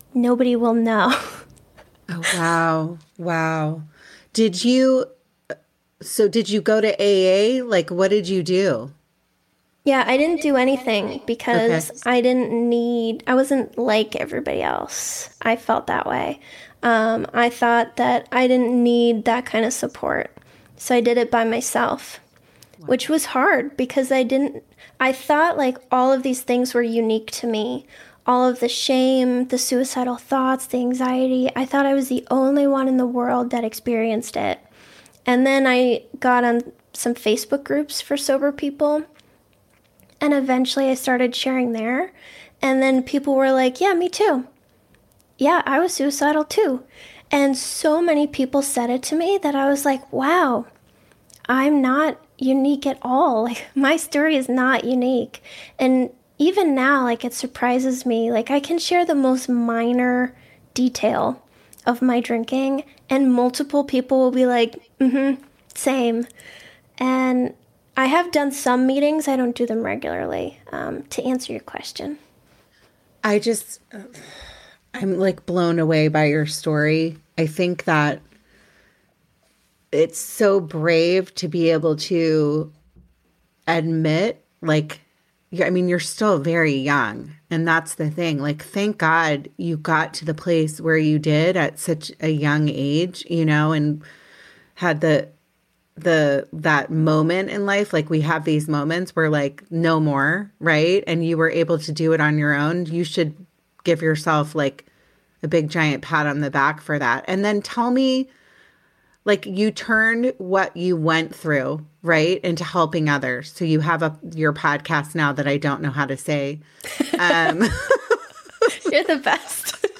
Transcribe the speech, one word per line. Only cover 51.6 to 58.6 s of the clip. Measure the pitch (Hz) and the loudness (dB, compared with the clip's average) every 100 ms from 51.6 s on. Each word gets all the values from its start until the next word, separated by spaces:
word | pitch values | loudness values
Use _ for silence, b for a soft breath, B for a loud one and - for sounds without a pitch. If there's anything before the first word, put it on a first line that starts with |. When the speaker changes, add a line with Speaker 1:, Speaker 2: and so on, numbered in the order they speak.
| 277 294 | 4 4
Speaker 1:
not | 254 269 311 - _ _ | 4 2 0 -2 _ _
unique | 262 269 277 285 285 | 0 2 2 0 -2
at | 262 | -4
all. | 247 254 330 226 | 0 2 4 2
<laughs> | 233 | 0
Like, | 233 - | -4 -6
my | 269 269 320 | 0 2 2
story | - 294 311 294 | 0 0 2 2
is | 262 | 0
not | 254 254 262 | 0 2 0
unique." | - 254 247 254 233 - B B B B | 0 0 0 0 -2 -10 B B B B
And | 262 254 247 - _ _ | 2 2 2 -4 _ _
even | 302 381 339 | 0 2 2
now, | 269 262 285 | 2 2 2
like, | 247 233 | 0 -2
it | 247 | -6
surprises | - 254 - 247 254 262 254 247 | -8 -10 -4 0 0 0 -2 -2
me. | 226 226 | 0 0
Like, | 233 233 | 0 0
I | 277 | -2